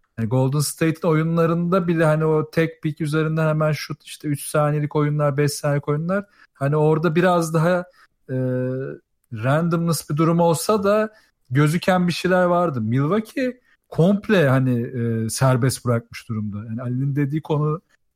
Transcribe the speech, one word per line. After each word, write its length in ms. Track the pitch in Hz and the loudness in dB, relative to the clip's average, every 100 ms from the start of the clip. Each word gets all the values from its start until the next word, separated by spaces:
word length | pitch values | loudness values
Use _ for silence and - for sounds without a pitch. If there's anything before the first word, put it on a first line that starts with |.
| _ - | _ -6
yani 100 | 110 | -2
Golden 300 | 127 131 147 | 0 2 0
State'in 480 | 143 - 160 156 180 | -2 0 -2 0 0
oyunlarında 760 | 156 165 170 165 170 170 190 175 | 2 2 0 0 0 0 0 0
bile 180 | 165 156 | 2 2
hani 200 | 156 156 | 2 2
o 240 | 156 156 | 0 0
tek 300 | - 160 - | -2 -2 -2
pick 180 | 156 151 | -8 -4
üzerinden 460 | 151 156 160 160 156 | -2 0 0 0 0
hemen 240 | 156 156 | 2 0
şut, 320 | 143 - 147 | -2 -6 -14
işte 240 | - - 156 | -16 -10 -6
üç 180 | 143 - | -6 -2
saniyelik 480 | 156 147 147 147 156 | 0 0 0 -2 0
oyunlar, 420 | 147 147 147 139 | 0 0 0 2
beş 140 | 147 | 0
saniyelik 360 | - 147 143 147 | 0 -2 -2 -2
oyunlar, 380 | 147 170 196 202 _ _ | -4 -2 -4 -6 _ _
hani 220 | - 139 151 | -4 -2 2
orada 400 | 151 160 165 160 | 2 2 2 2
biraz 380 | 180 175 165 | 4 2 2
daha, 320 | 160 165 180 180 _ _ _ - | 0 2 0 -4 _ _ _ -8
e, 60 | 131 127 127 127 131 139 151 _ _ - | -4 -2 -2 -4 -6 -8 -12 _ _ -14
randomness 760 | 107 123 151 170 170 170 151 - | -6 0 0 0 0 0 -2 -4
bir 80 | 151 | 0
durum 220 | 160 170 | 2 4
olsa 440 | 170 151 - 214 | 2 2 0 0
da 300 | 196 214 220 _ _ _ - | 2 0 0 _ _ _ -2
gözüken 580 | 127 151 170 - 185 175 | 2 2 2 0 2 0
bir 60 | |
şeyler 300 | - 180 185 | 0 0 2
vardı. 380 | 180 175 175 127 | 2 2 0 -2
Milwaukee 760 | 107 131 143 214 220 - 254 247 _ _ - | -2 0 0 -2 -4 -4 -4 -6 _ _ -8
komple 600 | - 170 202 - 202 139 | 2 2 2 2 2 4
hani, 320 | 131 127 120 | 2 2 0
e, 480 | 120 120 117 113 110 | -2 -4 -2 -2 -4
serbest 560 | - 135 127 127 - 123 | 0 2 4 0 -2 -2
bırakmış 440 | 117 - - - | -2 -4 -18 -8
durumda. 280 | 110 104 104 | -6 -6 -8
Yani 240 | 113 113 | -10 -8
Ali'nin 340 | 123 123 139 139 | -4 -4 -2 -2
dediği 260 | 139 151 | -2 -4
konu 400 | - 147 151 156 _ _ _ | -4 -2 -2 -4 _ _ _